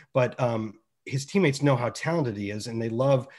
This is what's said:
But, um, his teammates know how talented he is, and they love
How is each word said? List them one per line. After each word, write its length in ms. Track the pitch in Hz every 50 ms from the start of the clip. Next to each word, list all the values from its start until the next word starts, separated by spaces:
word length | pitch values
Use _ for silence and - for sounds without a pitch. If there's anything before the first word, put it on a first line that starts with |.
| - _ -
But, 260 | 135 123 113 - -
um, 400 | 131 120 117 113 110 107 104 - _ _ _ _ -
his 200 | - - 135 139
teammates 360 | - - 202 185 147 135 -
know 140 | 143 143 135
how 140 | 117 120 113
talented 480 | - - - 151 165 170 143 120 104 101
he 140 | 101 101
is, 160 | 104 107 104 120
and 140 | 113 113
they 60 | 113 113
love 400 | 113 113 131 139 139 127 117 - -